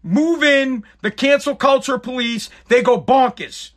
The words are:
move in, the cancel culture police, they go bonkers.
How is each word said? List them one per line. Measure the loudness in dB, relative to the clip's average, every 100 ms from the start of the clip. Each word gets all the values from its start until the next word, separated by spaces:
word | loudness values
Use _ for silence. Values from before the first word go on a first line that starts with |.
move | 0 0 0 2
in, | 2 2 0 -6 -10 _
the | -8
cancel | -2 0 0 0
culture | -2 2 2 0 -6
police, | -6 -6 -6 -8 -12 -20 _
they | 2
go | 2 0
bonkers. | 2 4 2 -2 -14 -14 -20